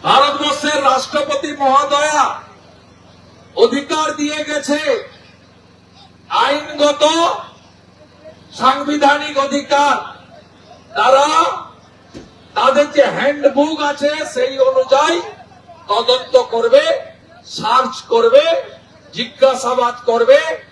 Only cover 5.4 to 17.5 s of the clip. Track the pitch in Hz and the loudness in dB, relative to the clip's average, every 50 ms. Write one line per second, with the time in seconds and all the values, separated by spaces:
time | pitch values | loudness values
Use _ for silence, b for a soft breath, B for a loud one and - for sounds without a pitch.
5.4 | _ _ _ _ _ _ _ _ _ _ _ - - _ _ _ _ - - - | _ _ _ _ _ _ _ _ _ _ _ -20 -20 _ _ _ _ -6 -2 -2
6.4 | - - 285 302 302 302 294 294 294 294 285 277 302 302 320 330 339 285 - - | 0 0 0 -4 -6 -10 -2 0 0 0 2 2 0 0 2 2 0 -2 -2 -6
7.4 | - - - - _ - _ _ _ _ _ _ - _ _ _ - - - - | -12 -16 -20 -20 _ -20 _ _ _ _ _ _ -20 _ _ _ -20 -20 -20 -20
8.4 | - - - - 233 254 277 285 285 294 294 294 294 277 285 294 294 302 294 269 | -20 -20 -8 0 2 2 2 2 -2 -4 -2 2 2 2 2 2 -2 -4 -2 -2
9.4 | 277 277 277 285 - - 285 285 294 285 247 - - - - - - - - - | -2 0 -2 -4 -2 0 2 2 2 2 0 -2 -4 -12 -18 -20 -20 -20 -20 -20
10.4 | - _ _ - - - - - - - 659 - - 262 269 277 285 302 311 - | -20 _ _ -20 -20 -20 -20 -20 -20 -10 -4 0 2 4 4 4 4 4 2 2
11.4 | - 539 - - - - - - _ - _ - _ - - - - - - - | 2 0 -2 -8 -12 -16 -20 -20 _ -20 _ -20 _ -20 -20 -20 -20 -20 -20 -20
12.4 | - - - - - 262 262 285 294 294 - 285 262 220 - 165 233 277 294 285 | -20 -8 -4 0 0 2 2 2 0 2 2 2 2 2 0 -2 -2 -2 -2 0
13.4 | 294 277 233 269 294 311 320 285 285 294 285 285 277 294 302 311 311 302 - 254 | 0 0 2 2 0 0 -2 -4 -4 -6 -4 -2 -4 -4 -4 -4 -8 -8 -4 -4
14.4 | 254 262 269 269 262 262 262 262 262 - 269 277 302 320 339 - - - - - | -4 -4 0 0 0 0 0 -4 -2 0 2 2 2 0 -2 -4 -6 -12 -18 -20
15.4 | - - - - _ - - - - - 202 226 226 - - - - - - 254 | -20 -20 -20 -20 _ -20 -20 -20 -6 -4 -4 -2 0 0 0 -2 -2 2 2 2
16.4 | 233 - 226 233 226 240 262 285 302 320 - - - - - - - _ - - | 2 2 -4 -2 0 4 4 4 4 2 -2 -4 -6 -14 -20 -20 -20 _ -20 -20
17.4 | - - | -20 -16